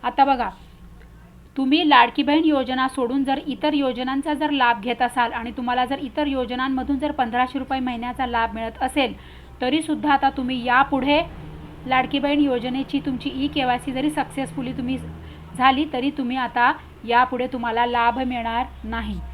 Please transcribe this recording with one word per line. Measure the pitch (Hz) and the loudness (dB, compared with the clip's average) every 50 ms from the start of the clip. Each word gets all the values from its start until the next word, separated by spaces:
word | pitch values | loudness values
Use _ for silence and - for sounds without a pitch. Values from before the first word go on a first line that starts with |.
आता | - 247 - - 269 | -4 -2 2 4 4
बघा, | 277 269 240 226 190 180 - - - - - - - - - - - - - - - - - - - - | 4 4 0 0 -6 -6 -12 -20 -20 -20 -20 -20 -20 -20 -20 -20 -20 -20 -20 -20 -20 -20 -20 -20 -10 -4
तुम्ही | - 269 262 294 330 349 294 | -2 2 2 4 4 6 8
लाडकी | 277 254 254 240 - - | 8 8 8 6 2 0
बहीण | 277 254 294 320 349 | 2 4 4 4 4
योजना | 311 294 269 254 233 254 254 262 269 | 4 2 2 0 -2 0 0 0 -2
सोडून | 262 277 247 233 262 277 269 | 0 -2 -2 0 0 0 0
जर | 269 269 285 - | 0 0 -2 -2
इतर | 294 262 - - 302 | -6 -6 0 0 0
योजनांचा | 294 285 277 254 240 240 254 254 269 277 - 320 302 | 2 2 0 0 -2 -2 -4 -2 -2 -2 -2 -2 -2
जर | 294 302 294 | 0 0 0
लाभ | 294 269 247 240 233 208 | 2 4 4 4 4 2
घेत | 202 247 240 - | 0 -4 0 0
असाल | 254 233 - 262 240 220 | 0 0 2 0 0 0
आणि | - 233 226 240 | -2 -6 -8 -8
तुम्हाला | 226 - 240 247 247 254 254 | -8 -6 -4 -2 0 0 0
जर | 247 277 285 | 0 -2 -6
इतर | 294 240 - 302 302 | -6 -6 -2 -2 -2
योजनांमधून | 285 269 262 247 214 247 247 262 269 262 262 262 277 285 262 | 0 0 -2 -2 -2 -2 -4 -2 -2 -2 -2 -2 -2 -2 -2
जर | 294 294 | -2 -2
पंधराशे | 294 294 254 233 220 247 254 254 - 277 | 0 0 -2 0 2 0 0 0 0 -6
रुपये | 262 - 269 262 | -4 -2 -4 -2
महिन्याचा | 254 254 240 233 233 247 247 269 262 | -2 -4 -4 -6 -6 -8 -4 -4 -4
लाभ | 240 233 233 226 226 208 | -2 0 0 0 -2 -2
मिळत | 226 226 220 220 - | -6 -8 -8 -4 -4
असेल, | - 254 - 294 262 226 202 - - - - - - - - - | -4 -2 0 0 0 0 -2 -8 -16 -20 -20 -20 -20 -20 -8 -4
तरीसुद्धा | 247 254 277 320 302 - 302 220 247 294 | -2 0 0 0 0 -2 -4 0 2 2
आता | 285 269 277 269 | 4 4 4 2
तुम्ही | - 285 254 247 262 247 233 | 0 0 -4 -2 -4 -2 2
यापुढे | 247 240 254 277 269 277 269 254 285 294 311 339 - - - - - - - - - - - - | 4 4 4 4 4 2 0 2 4 4 4 2 -2 -8 -14 -14 -14 -14 -14 -16 -16 -16 -14 -4
लाडकी | 254 262 262 254 254 - 277 | 0 2 2 2 2 -2 0
बहीण | 247 285 294 294 | 0 2 2 4
योजनेची | 294 277 247 247 220 254 247 269 277 - - 277 - | 4 2 2 0 -2 -2 -4 -4 -4 -2 -4 -4 -2
तुमची | 294 254 247 - 277 247 | -2 -6 -4 -6 -6 -4
ईकेवायसी | 269 269 294 - 294 262 247 247 247 254 285 | -2 -4 -2 0 0 2 2 0 0 -2 -4
जरी | 247 262 269 302 | -4 0 -2 0
सक्सेसफुली | 302 302 262 - - 269 269 254 - 277 247 254 | 0 -2 -4 -4 -4 -6 -6 -4 -6 -6 -6 -6
तुम्ही | 254 269 247 247 262 247 - - - - - - - - - - - - | -6 -6 -4 -4 -4 -6 -6 -10 -12 -14 -14 -16 -16 -16 -18 -14 -2 4
झाली, | 247 269 269 262 311 302 | 6 6 6 6 0 -2
तरी | - 254 247 285 | -2 -2 -2 -2
तुम्ही | 294 - 254 240 254 | -2 -2 -4 -2 -2
आता | 262 247 233 - 240 240 262 294 - - - - - - | -2 -4 -2 2 4 4 4 4 0 -8 -18 -18 -14 -4
यापुढे | 220 233 240 254 247 262 240 247 | 2 4 4 4 4 2 -4 -2
तुम्हाला | 254 262 247 233 233 220 233 240 | -2 -4 -4 -4 -2 0 2 2
लाभ | 240 240 240 233 240 226 254 | 2 2 4 2 2 2 2
मिळणार | 262 247 254 240 226 226 226 233 254 254 - - - | -2 -2 -2 -4 -4 -2 -2 -2 -4 -4 -8 -12 -8
नाही. | 220 226 226 220 208 202 170 156 - | -6 -6 -6 -4 -6 -6 -6 -8 -10